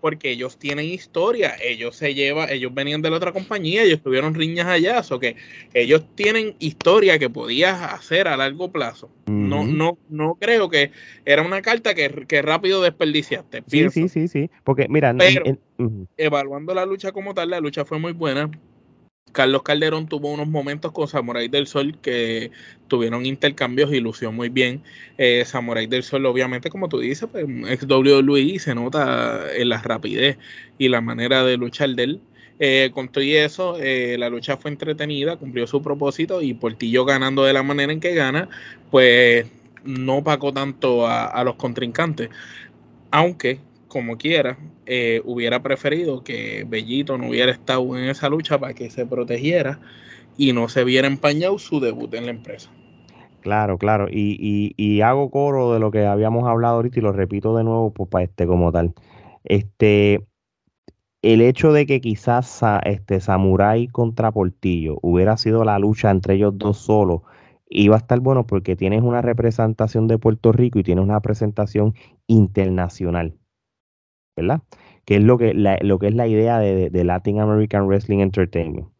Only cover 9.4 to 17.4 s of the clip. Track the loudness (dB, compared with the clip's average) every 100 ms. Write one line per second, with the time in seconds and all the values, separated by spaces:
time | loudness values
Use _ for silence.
9.4 | -2 -2 -2 -2 -2 -4 _ -6 -6 -4
10.4 | 0 0 2 0 0 -4 -20 -12 2 2
11.4 | 2 -4 -2 -2 -2 -2 -2 -4 -2 0
12.4 | 0 0 0 2 0 0 0 0 -2 -8
13.4 | -8 -16 -2 2 2 2 -2 -2 -2 -2
14.4 | -4 _ -2 0 2 2 2 4 4 4
15.4 | 0 -4 _ _ -4 -4 -12 -4 -2 -2
16.4 | -4 -10 -6 -4 -4 -6 -8 -10 -8 -6